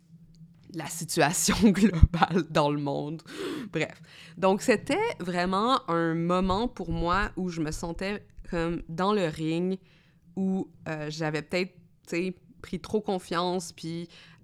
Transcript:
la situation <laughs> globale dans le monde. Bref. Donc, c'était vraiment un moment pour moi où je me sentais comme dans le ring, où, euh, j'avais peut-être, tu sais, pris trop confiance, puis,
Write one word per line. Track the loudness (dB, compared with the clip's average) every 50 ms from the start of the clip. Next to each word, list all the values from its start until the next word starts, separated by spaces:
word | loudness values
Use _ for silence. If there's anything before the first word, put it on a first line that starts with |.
| _ -20 -20 -20 -20 -20 -20 -20 -20 -20 -20 -20 -20 -14
la | -12 -10 -10
situation | -10 -8 -8 -6 -2 2 4 4 4 4 2 2 2 2 6
<laughs> | 6
globale | 6 6 6 4 4 6 8 6 6 8 6 2 4 2 0 0 2
dans | 2 2 4 2
le | 2 0
monde. | -2 -2 -4 -4 -4 -6 -8 -10 -12 -14 -12 -10 -8 -8 -8 -8 -10 -6
Bref. | -4 -4 -4 -4 -6 -14 -20 -20 -20 -20 -20 -18 -6 2
Donc, | 4 4 4 4
c'était | 4 4 2 2 2 0 0 0 0 -2 -4 -6
vraiment | -6 -4 -2 0 0 2 2 2 2 2 2 0 0 0
un | 0 2 2 2 0
moment | 0 0 2 2 2 2 2 0 0 0 -2
pour | -4 -6 -6 -4
moi | -2 0 0 2 2 2 0 -2 -4
où | -4 -6 -4
je | -4 -4
me | -4 -4
sentais | -4 -6 -6 -6 -6 -6 -4 -6 -6 -6 -10 -14 -20 -16 -10 -6
comme | -4 -2 -2 -2 -2 -4 -6 -8
dans | -4 -2 0 2
le | 2 2 2
ring, | 0 -2 -2 -2 -2 0 0 0 -2 -2 -4 _ -16 -20 _ _ _ _ _ _ -10 -6
où, | -2 -2 0 0 -2 -2 -6 -10 -14 -10 -8
euh, | -6 -6 -6 -6
j'avais | -4 -2 -2 -2 -2 -2
peut-être, | -4 -2 -2 -2 -2 -2 -6 -18 -20 -20 _ _ _ -6
tu | -4
sais, | -4 -4 -4 -6 -10 _ -20 -20 -20
pris | -14 -10 -10 -10
trop | -6 -4 -4 -4
confiance, | -2 -2 -4 -4 -4 -4 -2 -2 0 0 -2 -2 -4 -8
puis, | -12 -12 -10 -8 -8 -8 -10 -12 -14 -20 -20 -20 -20 -18